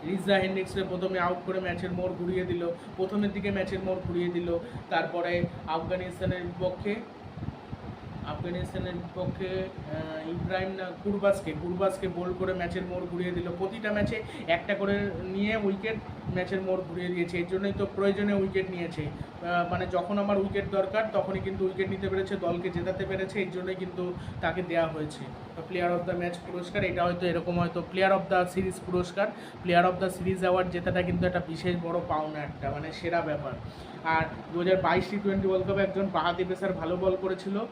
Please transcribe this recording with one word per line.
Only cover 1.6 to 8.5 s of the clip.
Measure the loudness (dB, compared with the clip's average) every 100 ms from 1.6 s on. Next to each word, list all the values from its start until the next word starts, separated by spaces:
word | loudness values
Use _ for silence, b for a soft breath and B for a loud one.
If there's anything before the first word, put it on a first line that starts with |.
| -2 -2 -2
মোড় | -2 -2
ঘুরিয়ে | -2 -2 0 0
দিল, | 0 0 -4 B -4
প্রথমের | 0 2 0
দিকে | 0 0
ম্যাচের | 0 0 -2 -2
মোড় | -2 0
ঘুরিয়ে | 0 0
দিল। | 0 0 -2 B B -2
তারপরে | 0 0 -2 0 2 0 -4 -4
আফগানিস্তানের | -2 0 -2 -4 -2 -2 0
বিপক্ষে, | -4 -2 -2 -2 -4 -4 -6 -14 -14 -8 -8 -8 -12 -12 -10 -12 -12 -10 -8
আফগানিস্তানের | -4 -4